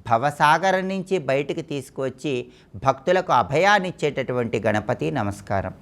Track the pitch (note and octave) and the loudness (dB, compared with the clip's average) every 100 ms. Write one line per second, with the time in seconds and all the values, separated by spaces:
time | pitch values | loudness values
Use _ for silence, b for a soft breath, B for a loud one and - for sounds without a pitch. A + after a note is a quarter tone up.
0 | - A#2 C#3 D3 D3+ D#3+ F#3+ F#3 F#3+ F#3+ | -2 0 0 2 2 4 2 0 -2 -6
1 | F3+ F#3+ C#3 C3+ D3 E3 D3+ C#3+ B2+ - | -2 -2 0 -2 -2 -6 -6 -8 -8 -6
2 | C3+ C3 D#3 B2 B2 B B G2 C3+ B2+ | -6 -6 -4 -4 -6 B B -2 0 0
3 | - F#3 F3+ C3 G2+ D3 F#3+ G#3 F#3 - | 2 2 4 2 4 2 4 4 0 -2
4 | D3+ C#3 B2+ B2 A#2 A2 G#2+ G#2 G#2 B2 | -2 -2 -2 -2 -2 0 0 0 -2 -2
5 | D3+ D3 G2+ G2 - G2+ F#2 - | -2 -2 -4 -6 -4 -4 -4 -10